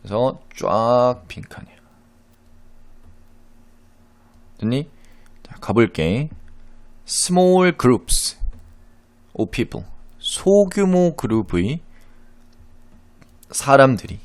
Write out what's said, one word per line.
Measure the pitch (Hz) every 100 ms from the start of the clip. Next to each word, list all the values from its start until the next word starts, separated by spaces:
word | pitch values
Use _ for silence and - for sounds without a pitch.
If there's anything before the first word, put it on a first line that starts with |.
그래서 | - 104 127 - - -
쫙 | - 104 113 123 123 123 -
빈칸이야. | - - - - - _ _ _ _ _ _ _ - - - - - - - - - - - - - _ _ _ _ _ _ - -
됐니? | 110 127 - - - - - -
자, | - -
가볼게. | - 104 113 - 80 107 151 - - - - - - - -
Small | - - 180 180 185 180 -
groups | 123 120 - - - - - - - - - - _ _ _
of | - 110
people, | - 117 - - - - -
소규모 | - - - 202 196 202 190 180 175
그룹의 | 147 110 113 107 87 95 160 - - - - - - - - - - - - - _ - _ _
사람들이 | - 139 139 135 127 - 95